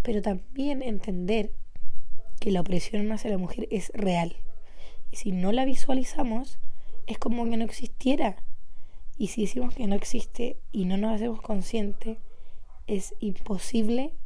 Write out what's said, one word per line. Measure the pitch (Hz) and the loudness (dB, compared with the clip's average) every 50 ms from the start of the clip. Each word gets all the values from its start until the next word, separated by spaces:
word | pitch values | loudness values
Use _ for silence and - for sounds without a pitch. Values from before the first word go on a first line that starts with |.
pero | - - 202 208 | -2 -2 -2 -2
también | 202 220 196 - - - - 269 269 285 285 262 | -2 -4 -4 -6 -6 -8 -6 -4 -4 -2 -2 -2
entender | 254 247 220 202 - - 185 180 180 180 220 226 208 220 - - - - - - - - - - - - - - - - - - | -2 0 0 0 0 0 -4 -4 -2 -2 -2 -2 0 -2 -2 -4 -4 -6 -2 4 4 6 8 8 6 8 6 4 4 4 2 2
que | - 220 | 4 2
la | 196 180 | 4 4
opresión | 180 - 185 175 - - - 202 202 214 | 2 4 4 2 2 2 0 0 0 0
hacia | 220 208 - 233 | -2 -4 -2 -2
la | 202 190 | -2 -4
mujer | 185 170 - - 220 - | -2 -4 -6 -6 -6 -6
es | - 202 - - - | -6 -6 -6 -4 -4
real. | - 202 190 180 170 170 165 - - - - - - - - - - - - - - - - | -2 -2 -2 -2 -2 -2 -4 -2 -2 -2 -2 -2 -4 -8 -8 -8 -8 -8 -6 -4 -4 -2 -2
Y | - - | -2 -2
si | - 208 | -2 -2
no | 180 185 180 190 | 0 0 2 2
la | 226 247 262 | 2 2 4
visualizamos, | 269 269 - - - 262 262 254 - - 302 285 240 220 226 269 - - - - - - - - - - - - | 4 8 8 8 8 8 4 2 2 0 0 0 2 0 -2 -2 0 0 2 2 2 2 2 -2 -2 -2 0 0
es | - 226 - | 0 -2 0
como | - 233 226 240 233 233 | 0 0 0 0 0 0
que | 233 226 | 2 2
no | 226 | 0
existiera. | 226 - - 240 - - - - 254 269 277 - 214 190 - - - - - - - - - - - - - - - - - | 0 -2 -2 -2 -2 -2 -2 0 0 2 2 2 0 0 -2 0 0 0 -2 -2 -4 -4 -4 -4 -6 -6 -8 -6 -6 -4 -4
Y | 226 190 | -6 -6
si | - - | -4 -2
decimos | 214 185 - 247 247 247 - | -2 0 0 -2 -2 -2 -2
que | 277 247 202 | 0 0 2
no | 202 | 2
existe | 202 - - - 233 - - - - 233 - - - - - | 2 2 2 2 2 2 0 0 -2 0 0 -2 -4 -4 -6
y | - 208 185 | -6 -4 -2
no | 180 190 196 | -2 -2 -2
nos | 202 220 220 | -2 -2 -2
hacemos | 202 214 240 220 214 | -2 -4 -4 -6 -8
conscientes, | - - 214 202 185 - - 226 208 202 - - - 226 220 - - - - - - - - - - - - - - - | -4 -2 0 0 0 0 -2 -2 0 0 0 0 0 -2 -2 -6 -8 -10 -10 -10 -10 -8 -8 -8 -10 -10 -12 -14 -8 -4
es | 208 196 190 - 208 - | -4 -4 -4 -4 -6 -6
imposible | - 208 190 - - - 208 180 - - - 233 220 226 233 247 269 311 - - - | -4 -2 0 0 0 0 -2 -2 -2 0 0 2 2 2 2 2 0 -2 -2 -6 -6